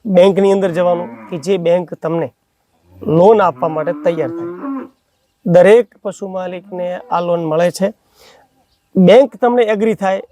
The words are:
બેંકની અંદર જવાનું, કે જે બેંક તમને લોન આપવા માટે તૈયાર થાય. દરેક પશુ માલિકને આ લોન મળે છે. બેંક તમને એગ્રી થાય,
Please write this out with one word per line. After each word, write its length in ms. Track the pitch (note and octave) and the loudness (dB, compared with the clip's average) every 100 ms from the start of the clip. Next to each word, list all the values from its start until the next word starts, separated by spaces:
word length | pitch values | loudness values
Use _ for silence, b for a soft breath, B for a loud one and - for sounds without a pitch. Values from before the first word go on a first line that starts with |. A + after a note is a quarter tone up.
| A3 | -2
બેંકની 440 | F3+ F#3+ F#3 G3 | 2 4 2 0
અંદર 200 | G3 F#3+ | 0 -2
જવાનું, 580 | E3+ F3 F3 F3+ - - | -2 -2 -2 -6 -16 -14
કે 80 | F3 | -8
જે 200 | E3+ F#3+ | -4 -2
બેંક 360 | E3+ F3 E3 | 0 -2 -2
તમને 400 | E3 D#3+ E3 C#3+ _ _ _ _ _ _ - | -8 -6 -4 -6 _ _ _ _ _ _ -12
લોન 400 | - D#3+ F#3+ A3 | 0 4 6 6
આપવા 260 | F3+ - E3+ | 2 -2 -6
માટે 240 | D#3 D#3 | -4 -6
તૈયાર 380 | - F3+ E3 D3+ | -4 -4 -4 -6
થાય. 580 | E3+ E3+ F3+ C#4 C4+ B3 _ _ _ _ _ E3+ | -8 -12 -12 -10 -10 -12 _ _ _ _ _ 0
દરેક 520 | F3+ F#3 A#3 A3 _ | 4 6 4 2 _
પશુ 300 | G#3 - G3 | -14 -12 -12
માલિકને 680 | F#3 F#3 F3+ G3 F3+ F3+ F3+ | -10 -10 -12 -12 -10 -8 -10
આ 260 | - F3 | -6 -4
લોન 240 | F3 E3+ D#3+ | -2 -2 -2
મળે 260 | D#3 F3 | 0 -2
છે. 220 | - G3 - _ b b b b _ _ _ _ F#3+ | -2 -6 -6 _ b b b b _ _ _ _ 2
બેંક 400 | F3+ A#3 C#4 F#3+ | 6 6 4 0
તમને 280 | A#3+ B3 | 0 0
એગ્રી 300 | G#3+ G#3+ A3+ | 0 0 -2
થાય, 280 | F#3+ F#3+ G3 - | -2 -4 -4 -8